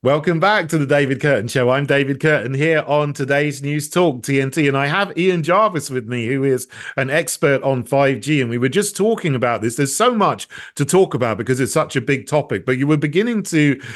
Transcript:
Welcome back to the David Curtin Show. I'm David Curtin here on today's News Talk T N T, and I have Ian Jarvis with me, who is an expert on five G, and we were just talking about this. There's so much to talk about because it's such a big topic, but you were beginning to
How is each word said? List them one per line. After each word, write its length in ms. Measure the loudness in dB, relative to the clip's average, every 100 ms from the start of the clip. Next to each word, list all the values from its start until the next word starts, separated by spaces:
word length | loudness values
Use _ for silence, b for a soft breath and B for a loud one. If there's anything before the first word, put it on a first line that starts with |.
Welcome 360 | 2 2 2 2
back 300 | 2 2 0
to 80 | -2
the 80 | 2
David 340 | 2 2 0
Curtin 280 | 2 0 0
Show. 240 | 0 2
I'm 160 | 2 2
David 320 | 0 0 0
Curtin 340 | 2 2 0
here 280 | -2 2 0
on 300 | 2 0 0
today's 500 | -4 0 0 0 -4
News 260 | -4 -4 -2
Talk 320 | 2 2 0
T 160 | -2 0
N 120 | 0
T, 160 | 0 2
and 100 | 2
I 80 | 0
have 320 | 0 -2 0
Ian 240 | 0 0
Jarvis 480 | 2 2 2 0 -6
with 180 | -8 -6
me, 200 | -6 -4
who 160 | 0
is 240 | 0 0 -4 B B B
an 140 | -2
expert 520 | 0 -2 0 2 2
on 200 | 2 -2
five 380 | 0 2 2 0
G, 180 | -2 0
and 100 | 0
we 100 | 0
were 100 | 0
just 260 | 0 -2 0
talking 380 | 0 0 -2
about 280 | 0 0 0
this. 140 | -2 -2
There's 180 | -2 2
so 180 | 2
much 340 | 4 0 0 -8 B B -6
to 100 | 2
talk 300 | 4 4 2
about 220 | -2 -2
because 220 | -2 -2
it's 140 | 0
such 220 | 0 0 -2
a 60 |
big 260 | -2 -4 0
topic, 360 | -2 -2 -4
but 140 | -2 -2
you 80 | 2
were 100 | 0
beginning 460 | 0 0 0 -2
to 380 | -2 2 2 0 B